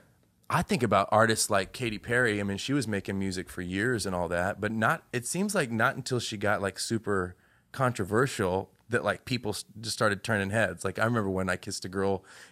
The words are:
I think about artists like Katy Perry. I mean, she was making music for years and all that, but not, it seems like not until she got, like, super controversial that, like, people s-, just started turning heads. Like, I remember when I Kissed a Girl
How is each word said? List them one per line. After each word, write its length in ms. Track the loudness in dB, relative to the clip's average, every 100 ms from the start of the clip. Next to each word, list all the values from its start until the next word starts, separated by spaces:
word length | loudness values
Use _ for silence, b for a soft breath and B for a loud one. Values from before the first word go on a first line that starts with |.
| -12 _ _ _ -2
I 120 | -2
think 200 | 0 2
about 240 | 4 4 6
artists 380 | 6 6 4 2
like 220 | 0 0
Katy 260 | -4 -4 -4
Perry. 420 | -2 2 2 2
I 40 |
mean, 140 | 0 -2
she 160 | -2
was 140 | -2 0
making 300 | -2 -2 -4
music 320 | -2 -4 -8
for 120 | -8
years 440 | -4 0 0 0 -2
and 80 |
all 140 | -2 0
that, 300 | 0 0 -2
but 120 | -2
not, 320 | 0 0 0 -4
it 120 | -6 -4
seems 300 | -2 0 0
like 160 | 0
not 240 | 2 2 0
until 240 | -2 -2
she 160 | -2 -2
got, 240 | 0 2
like, 160 | 0 -2
super 580 | -2 -2 0 0 -2 -6 b b b
controversial 1000 | -2 0 0 0 2 2 0 0 0 -4 _ -4
that, 160 | 0 0
like, 180 | -2
people 280 | -4 -4 -2
s-, 120 | -6 -8 -12
just 160 | -8 0
started 280 | 2 2
turning 260 | 0 0 2
heads. 340 | 2 2 0
Like, 160 | -6 0
I 60 | 2
remember 240 | 2 2
when 200 | 0 0
I 60 | -2
Kissed 300 | -4 -10 -6
a 40 |
Girl 360 | -2 0 0 B B B